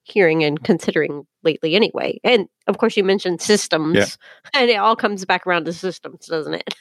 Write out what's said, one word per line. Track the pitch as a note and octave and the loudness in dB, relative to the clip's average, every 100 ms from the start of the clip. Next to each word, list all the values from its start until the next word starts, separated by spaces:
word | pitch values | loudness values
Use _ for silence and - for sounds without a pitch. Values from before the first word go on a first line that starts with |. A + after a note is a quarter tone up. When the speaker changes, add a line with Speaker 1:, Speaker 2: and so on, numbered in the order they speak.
Speaker 1:
hearing | - G#3+ F3 D#3+ | -4 2 4 4
and | D3+ D3 | 2 0
considering | - E3+ - E3 D3 D3 C3 _ | 0 0 0 -2 -2 -6 -14 _
lately | E3 - D#3+ F3+ | -2 -2 0 2
anyway. | A3 - C2+ - | 0 -2 -6 -2
And | A3+ B3 F3+ _ - | 0 0 -2 _ -6
of | G3 | 0
course, | A#3 - | 0 2
you | |
mentioned | F#3+ G3 F#3 E3+ | 2 0 -2 -2
systems, | - G#3 - D#3+ D#3 F3+ | 2 0 2 -2 2 2
Speaker 2:
Yeah. | G3 - - - - C#4+ | 0 -4 -20 -20 -4 0
Speaker 1:
and | A#3+ | 2
it | G#3+ | 2
all | G#3+ A3+ | 2 2
comes | A3 G3+ F#3 | -2 -4 -2
back | F3+ F#3+ | -2 0
around | F3 D#3 | -2 -2
to | |
systems, | E3+ F#3 - - E3 - | -6 -8 -8 -14 -18 -8
doesn't | E3 D3 E3 | -6 -6 -8
it? | - - | -10 -2